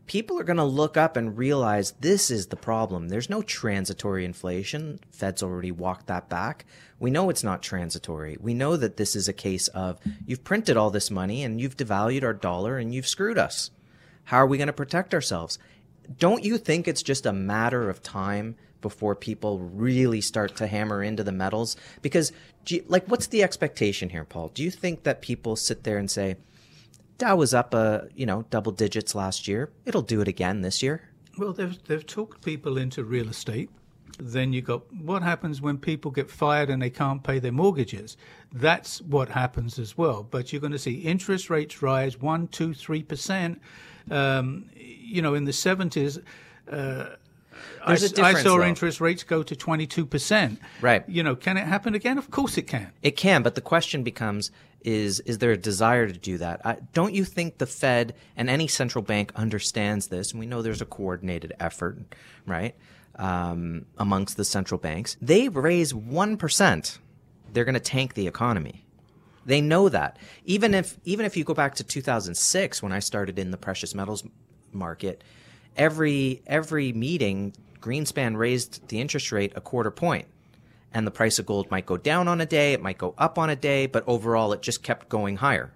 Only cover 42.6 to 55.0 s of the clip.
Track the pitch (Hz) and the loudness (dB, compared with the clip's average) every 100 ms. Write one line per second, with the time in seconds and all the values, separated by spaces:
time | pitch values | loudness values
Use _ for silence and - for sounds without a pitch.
42.6 | 160 147 - 156 151 147 - 190 170 170 | -4 -4 -6 -6 -4 -8 -4 -2 -2 -6
43.6 | - - - - - 147 139 135 127 147 | -14 -20 -20 -20 -4 0 2 2 0 -4
44.6 | - - - - - 185 160 143 143 135 | -10 -18 -20 -18 -6 -2 0 2 0 0
45.6 | 185 185 180 156 143 147 - - - - | 0 0 0 0 -2 -2 -12 -20 -20 -20
46.6 | - 147 135 131 135 - _ _ _ - | -10 -6 -6 -6 -8 -14 _ _ _ -20
47.6 | - - - 170 196 190 185 180 190 180 | -18 -6 2 4 4 6 8 8 8 6
48.6 | 175 165 170 147 165 170 - 160 151 143 | 6 2 0 2 0 0 0 0 0 -6
49.6 | - 160 151 - 151 147 - 214 156 107 | -2 -2 -2 -2 -2 -2 2 4 4 0
50.6 | - - 123 110 - 175 156 127 - 190 | -10 0 4 4 4 0 0 0 0 0
51.6 | 170 196 233 208 240 262 - - 269 - | 2 0 0 -2 0 -2 -2 -2 0 -2
52.6 | - 123 98 - 143 - 190 175 120 - | -2 -4 -6 -2 -2 2 6 6 6 0
53.6 | - 165 - 147 120 - 110 101 104 - | 2 2 2 -2 -4 -2 -2 -2 -6 -10
54.6 | - _ - 110 | -20 _ -2 0